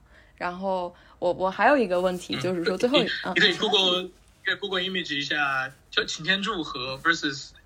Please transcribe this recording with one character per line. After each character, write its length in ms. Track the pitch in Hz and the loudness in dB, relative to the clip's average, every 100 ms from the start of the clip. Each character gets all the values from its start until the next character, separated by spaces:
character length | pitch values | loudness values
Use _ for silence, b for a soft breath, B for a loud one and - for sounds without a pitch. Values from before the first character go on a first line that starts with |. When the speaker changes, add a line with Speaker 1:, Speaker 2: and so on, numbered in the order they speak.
| _ b b - | _ b b -8
Speaker 1:
然 180 | 180 | -8
后 400 | 180 190 185 175 - b b | -4 -4 -2 -4 -10 b b
我， 140 | 175 | -2
我 180 | 165 185 | 2 0
还 200 | 190 226 | 4 6
有 80 | 285 | 6
一 100 | 202 | 4
个 100 | 180 | 2
问 160 | 185 180 | 2 0
题， 180 | - - | -6 -4
Speaker 2:
嗯， 40 | |
Speaker 1:
就 120 | 180 | -2
是 80 | 180 | 0
说 140 | 175 190 | -2 0
最 100 | 247 | 2
后 120 | 285 | 4
一， 60 | |
Speaker 2:
你， 40 | 208 - | 2 -2
Speaker 1:
嗯。 80 | - | -2
Speaker 2:
你 60 | 175 | 4
可 60 | 208 | 4
以 80 | |
Google， 560 | 170 214 202 185 180 185 - _ _ | 4 0 2 2 0 -2 -14 _ _
可 80 | - | -6
以 20 | 185 | -4
Google 260 | 196 190 | -2 -2
Image 340 | 185 190 151 143 | -2 -4 -4 -4
一 60 | |
下， 500 | 143 151 143 131 131 - - | -2 -2 0 -2 -4 -10 -6
就 140 | - | -4
擎 180 | 214 - | -4 -6
天 200 | 160 196 | -2 -2
柱 200 | 214 190 | -2 -4
和 360 | 151 - 131 135 | -6 -6 -6 -4
versus 540 | 165 165 147 139 - - | 0 0 -2 -6 -12 -20